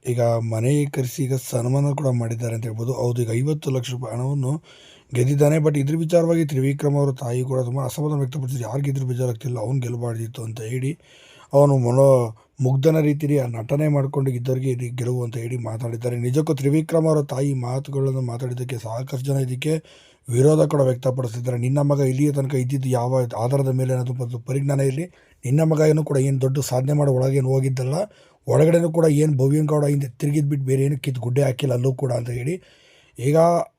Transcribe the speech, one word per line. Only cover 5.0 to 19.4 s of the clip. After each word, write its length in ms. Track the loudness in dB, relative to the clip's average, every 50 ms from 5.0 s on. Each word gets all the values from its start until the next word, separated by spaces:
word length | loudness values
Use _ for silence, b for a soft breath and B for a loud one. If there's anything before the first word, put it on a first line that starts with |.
| B B -2
ಗೆದ್ದಿದ್ದಾನೆ. 400 | 0 0 2 2 4 4 4 4
But 240 | 4 2 2 2 2
ಇದ್ರ 180 | 0 0 0 -2
ವಿಚಾರವಾಗಿ 480 | -2 2 2 4 4 4 2 2 0
ತ್ರಿವಿಕ್ರಮ್ 500 | 0 0 0 0 0 0 0 0 0 2
ಅವರ 180 | 2 2 0 0
ತಾಯಿ 300 | -4 -6 -4 -2 -2 -2
ಕೂಡ 180 | -2 -2 -2
ಸುಮಾರು 260 | -2 -2 -2 -4 -4 -4
ಅಸಮಾಧಾನ 320 | -4 -4 -4 -2 0 -2
ವ್ಯಕ್ತಪಡಿಸಿದ್ರು. 500 | -2 -2 -4 -6 -6 -6 -6 -6 -6 -6
"ಯಾರು 120 | -4 -4
ಗೆದ್ರು 240 | -2 -2 -2 -2 -2
ಬೇಜಾರಾಗ್ತಿಲ್ಲ, 540 | -4 -2 -2 -2 -2 -2 -4 -6 -6 -6 -4
ಅವ್ನು 200 | -4 -2 -2 -2
ಗೆಲ್ಲಬಾರ್ದಿತ್ತು" 640 | -2 -4 -6 -6 -4 -6 -6 -6 -8 -10 -10 -12 -10
ಅಂತ 180 | -10 -10 -10
ಹೇಳಿ, 300 | -10 -8 -6 -4 -4 -4 -6 -8 B B B B B B B B B B 4
ಅವನು 240 | 6 6 6 6 4
ಮನೋ 300 | 2 2 4 6 6 8 8 6 4 0 -4 -10 b b b _
ಮುಗ್ಧನ 380 | 0 0 2 4 4 4 4 4
ರೀತಿಯಲ್ಲಿ 400 | 2 2 0 0 0 0 0 0
ಆ 80 | 0 -2
ನಟನೆ 400 | -6 -8 -4 -2 -2 0 2 2
ಮಾಡ್ಕೊಂಡು 440 | 2 2 0 0 -2 -2 -2 -2
ಇದ್ದವ್ರಿಗೆ 380 | -2 -4 -2 -2 -2 -2 0 -2
ಇದು 260 | -4 -4 -4 -8 -6
ಗೆಲುವು 280 | -6 -4 -4 -2 -2 -4
ಅಂತ 140 | -6 -6 -8
ಹೇಳಿ 200 | -8 -6 -6 -6
ಮಾತಾಡಿದ್ದಾರೆ. 640 | -6 -6 -8 -6 -6 -6 -8 -4 -4 -4 -4 -2
ನಿಜಕ್ಕೂ 340 | -2 0 0 0 2 0 0
ತ್ರಿವಿಕ್ರಮ್ 540 | 0 0 2 2 2 0 2 0 2 4 4
ಅವರ 160 | 2 2 2
ತಾಯಿ 300 | -2 -2 -2 -2 -2 -2
ಮಾತುಗಳನ್ನು 680 | -2 -4 -4 -4 -6 -6 -6 -4 -2 -2 -2 -2 -2
ಮಾತಾಡಿದ್ದಕ್ಕೆ 560 | -4 -4 -6 -6 -6 -6 -6 -6 -6 -8 -8 -8
ಸಾಕಷ್ಟು 480 | -8 -8 -8 -8 -8 -6 -6 -6 -4
ಜನ 100 | -2 0
ಇದಕ್ಕೆ 480 | 0